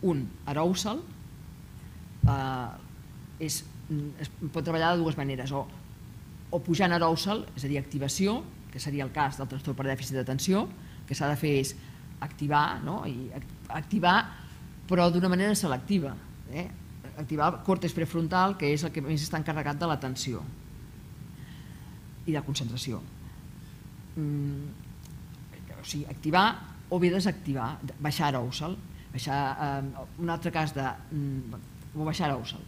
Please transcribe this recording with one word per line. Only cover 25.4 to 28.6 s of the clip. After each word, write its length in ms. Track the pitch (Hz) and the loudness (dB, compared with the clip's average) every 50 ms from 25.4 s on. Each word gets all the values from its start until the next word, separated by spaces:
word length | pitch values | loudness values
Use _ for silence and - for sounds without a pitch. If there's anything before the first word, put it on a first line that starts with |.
| - - - - - - - - | -14 -14 -14 -14 -12 -12 -12 -12
o 60 | - | -8
sigui, 180 | - - 147 143 - | -4 -4 -4 -4 -4
activar 360 | 135 - - 151 156 180 196 220 - - - - - - - - | -6 -2 0 6 8 10 10 10 6 2 -8 -12 -14 -14 -4 0
o 80 | - 185 | 2 6
bé 100 | 175 175 | 6 6
desactivar, 680 | 175 196 180 202 151 - - - 139 135 113 120 156 - - 131 - - | 6 6 4 4 2 2 0 -2 0 0 0 -2 -4 -4 -6 -8 -6 -2
baixar 320 | - 151 139 - 170 151 | 0 0 2 4 2 2
arousal. 460 | 135 127 117 123 123 - | 4 2 0 0 -2 -4